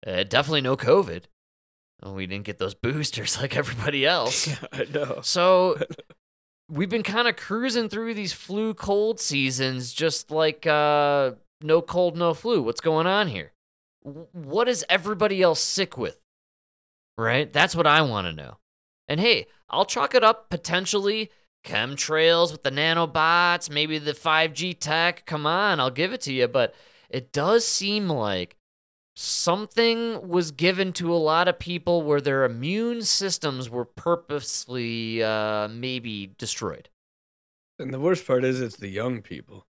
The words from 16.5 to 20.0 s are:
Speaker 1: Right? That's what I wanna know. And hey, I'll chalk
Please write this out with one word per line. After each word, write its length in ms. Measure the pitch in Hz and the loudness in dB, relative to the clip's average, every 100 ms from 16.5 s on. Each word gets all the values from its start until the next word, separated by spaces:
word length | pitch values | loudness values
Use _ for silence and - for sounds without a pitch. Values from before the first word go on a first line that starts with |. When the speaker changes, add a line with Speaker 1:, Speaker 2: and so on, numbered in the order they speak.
| _ _ _ _ _ _ - | _ _ _ _ _ _ -4
Speaker 1:
Right? 340 | 113 127 151 | 0 2 0
That's 240 | 143 175 165 | 2 2 4
what 120 | 156 | 4
I 140 | 151 | 4
wanna 320 | 147 107 90 | 4 0 -4
know. 240 | 78 67 - _ _ _ _ _ | -8 -14 -20 _ _ _ _ _
And 120 | 151 | -2
hey, 280 | 226 196 - _ _ | 2 2 0 _ _
I'll 160 | 156 196 | 0 0
chalk 280 | - | 0